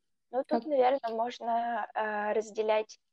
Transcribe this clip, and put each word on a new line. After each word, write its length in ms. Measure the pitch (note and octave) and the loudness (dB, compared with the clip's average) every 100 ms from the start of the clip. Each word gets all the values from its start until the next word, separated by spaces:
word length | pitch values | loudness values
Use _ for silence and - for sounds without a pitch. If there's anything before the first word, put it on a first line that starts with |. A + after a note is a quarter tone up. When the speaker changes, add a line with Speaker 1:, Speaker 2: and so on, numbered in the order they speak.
| _ _ _ | _ _ _
Speaker 1:
Ну, 80 | B3 | -4
тут, 80 | C#4 | 0
Speaker 2:
Как 180 | A#3 D#4 | -2 2
Speaker 1:
наверное, 440 | C#4 B3 C#4 A3+ | 4 4 4 0
можно, 760 | A3+ A#3+ A#3+ A3+ A#3 A#3 A#3 G#3+ - | -2 -2 -4 -2 -2 0 -4 -4 -4
э, 380 | G#3+ G#3 G#3 | -2 -2 0
разделять 640 | G#3+ G#3+ G#3+ A3 G#3+ A3 - _ | 0 -2 -2 2 2 0 -8 _